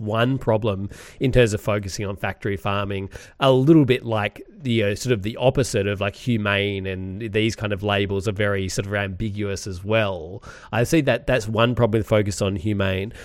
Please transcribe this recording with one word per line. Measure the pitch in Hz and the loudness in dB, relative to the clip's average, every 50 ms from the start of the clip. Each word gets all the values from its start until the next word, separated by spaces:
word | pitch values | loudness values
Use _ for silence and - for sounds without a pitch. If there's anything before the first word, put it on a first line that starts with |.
one | 107 104 107 113 117 127 135 | -4 -2 2 2 2 2 0
problem | 131 - 123 110 107 113 107 98 95 101 101 - - - - - - | 0 2 2 2 2 2 -2 -2 -2 -6 -8 -10 -14 -20 -16 -6 -2
in | 135 131 | 0 4
terms | 110 127 120 107 107 | 6 6 6 6 2
of | - | -2
focusing | - 110 104 104 98 92 - - 104 | -2 -2 -2 -2 -2 -6 -6 -6 -6
on | 95 101 | -6 -6
factory | - - 98 90 - - 107 98 | -6 -6 -6 -6 -4 -4 -4 -4
farming. | 92 - 101 98 101 101 98 101 98 98 98 - - - - - - | -4 -2 -2 -2 -2 -2 -4 -6 -6 -6 -8 -12 -16 -18 -14 -4 2
A | 143 135 | 4 4
little | 127 131 135 151 165 156 139 | 6 6 6 8 8 8 8
bit | 117 123 127 117 | 6 2 0 0
like | 117 110 107 104 110 - - - - - 202 | -2 -2 -2 -2 -4 -6 -8 -20 -20 -18 -8
the, | 147 127 113 113 | -4 0 0 2
uh, | 104 101 104 | 2 0 0
sort | - - 120 | -2 0 0
of | 120 101 | 0 0
the | 92 110 120 | 0 -6 -4
opposite | - 123 123 - 143 120 - - 104 98 | 2 2 2 2 2 -2 0 0 0 0
of, | 101 101 95 | 0 -2 -2
like, | 101 101 - | -4 -4 -4
humane | - - 123 120 107 104 101 101 98 101 104 98 98 92 | -4 -2 -2 0 0 2 0 2 2 0 0 -2 -4 -6
and | 95 95 92 92 95 92 104 117 107 | -6 -6 -6 -8 -8 -8 -8 -8 -2
these | 101 107 110 113 - | 0 0 0 0 0
kind | - 110 101 | -2 -4 -6
of | 104 95 101 | -4 -2 -2
labels | 104 101 101 101 95 98 98 90 | 0 0 0 0 0 -2 -2 -2
are | 110 | -4
very | 98 101 104 101 101 98 95 90 | -2 -2 -2 -2 0 -2 -4 -4
sort | - - 101 | -4 -6 -6
of | 98 104 | -4 -4
ambiguous | 101 101 98 92 90 113 107 98 104 104 98 98 - - 104 | -4 -4 -4 -6 -6 -6 -6 -4 -6 -6 -6 -6 -6 -8 -10
as | 92 90 95 | -10 -8 -4
well. | 101 110 113 107 98 92 85 78 87 98 104 - - - - - - | 0 0 2 2 0 -2 -6 -10 -12 -14 -14 -16 -16 -20 -18 -12 -4
I | 113 113 | 0 0
see | 123 - 165 160 | 2 4 4 2
that | 139 131 117 - - - | 4 2 0 0 0 0
that's | 127 123 104 110 | 0 0 0 0
one | 110 107 117 123 120 | 2 2 2 2 4
problem | 123 120 107 107 110 | 2 2 2 2 0
with | 101 - | 2 2
focus | 110 107 101 104 95 - | 2 2 2 0 -2 0
on | 104 95 101 | 0 0 0
humane, | 95 85 107 104 98 98 95 95 95 98 117 - - | -2 -2 -2 0 0 0 0 0 -2 -4 -6 -10 -16